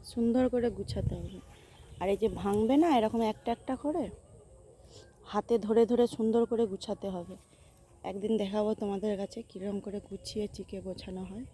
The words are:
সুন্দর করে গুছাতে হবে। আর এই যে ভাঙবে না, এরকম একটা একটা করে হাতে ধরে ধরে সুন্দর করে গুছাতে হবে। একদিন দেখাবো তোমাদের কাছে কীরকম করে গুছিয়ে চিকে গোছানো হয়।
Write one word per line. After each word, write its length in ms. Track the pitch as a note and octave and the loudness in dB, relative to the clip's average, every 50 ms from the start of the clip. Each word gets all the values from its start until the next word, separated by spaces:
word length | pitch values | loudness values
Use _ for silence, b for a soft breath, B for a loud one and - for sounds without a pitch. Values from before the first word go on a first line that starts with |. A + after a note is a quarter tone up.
| - - - | -18 -10 -4
সুন্দর 320 | B3 A#3 A#3 A3+ B3+ B3+ B3+ | 0 0 2 4 4 4 4
করে 200 | A#3+ B3 A#3 A#3+ | 2 2 0 0
গুছাতে 440 | G3+ G3 G3+ - - G3 G3 - F3+ | -2 -2 -6 -6 -4 -2 0 0 -2
হবে। 240 | F3 F3 F3+ G3 F#3 - - B B B B B B B B B - | -2 -6 -10 -12 -12 -18 -18 B B B B B B B B B -4
আর 80 | F3 F#3+ | 0 0
এই 100 | G3 F#3+ G#3+ | 2 2 2
যে 60 | A3 F3+ E3+ | 0 0 0
ভাঙবে 340 | F3 G3+ G3+ G#3 A3 A3+ C4 C#4+ E4 | -2 0 2 2 4 4 6 6 6
না, 60 | F4 D4 | 6 6
এরকম 240 | A#3+ G#3+ A3 G#3+ A#3 A3+ G#3+ G#3+ | 4 4 2 2 2 0 0 0
একটা 180 | - - - A#3 | -2 -4 -4 -4
একটা 220 | A#3 - - C4 | -4 -4 -8 -8
করে 280 | B3+ - C#4+ D#4 F4+ C4 F#3 - - - - - - - - - - - - - - B B B B B B B - - | -4 -2 -2 -2 -2 -2 -4 -6 -14 -20 -20 -20 -20 -20 -20 -20 -20 -20 -20 -20 -20 B B B B B B B -20 -18
হাতে 280 | - - G#3 G#3 - A#3 A#3 | -6 -4 -4 0 2 0 0
ধরে 240 | G3 G#3 A3 A3+ A#3 G3+ | 2 4 6 6 6 6
ধরে 140 | A#3+ A#3 A#3+ | 6 4 4
সুন্দর 360 | A#3 - - A3 A3 A3 A#3 A#3 A3 | 2 2 0 0 2 4 2 2 2
করে 140 | A#3+ A3 A#3 | 2 0 0
গুছাতে 420 | G#3 F#3 G3 - - G#3 F#3+ - G3 F#3 | 0 -2 -8 -6 -8 -8 -6 -6 -6 -6
হবে। 200 | F3+ F3 F3 F#3 E3 - b b b b b b b b _ - - - | -6 -8 -10 -14 -18 -18 b b b b b b b b _ -20 -14 -4
একদিন 280 | - F#3 G3 F#3+ A3 A3+ G#3+ G3+ | -4 -2 0 2 2 4 4 2
দেখাবো 280 | G3 G3 G#3+ G#3 G#3+ G#3+ | 2 2 2 2 2 0
তোমাদের 380 | - A3 G3+ G3+ G3 F#3+ G#3+ G#3 F#3+ | 0 -2 -2 -2 0 0 0 0 0
কাছে 180 | G3+ F#3+ - A3+ A#3 - | -4 -6 -8 -12 -14 -14
কীরকম 300 | - F#3+ F#3 G3+ G3+ G3+ | -12 -8 -6 -6 -6 -6
করে 180 | - G#3+ F#3+ G3+ F#3+ - | -6 -6 -8 -8 -10 -10
গুছিয়ে 360 | G3 F#3 - - - A3 G#3 G#3 - | -14 -12 -10 -8 -6 -4 -6 -6 -6
চিকে 240 | - F#3+ - - F#3+ F3+ | -10 -12 -10 -10 -10 -8
গোছানো 360 | F#3 F3+ - - - F#3 F#3 F#3 F3+ | -8 -10 -10 -10 -10 -8 -8 -8 -10
হয়। 140 | F#3+ G#3+ C4 B3+ | -10 -12 -12 -14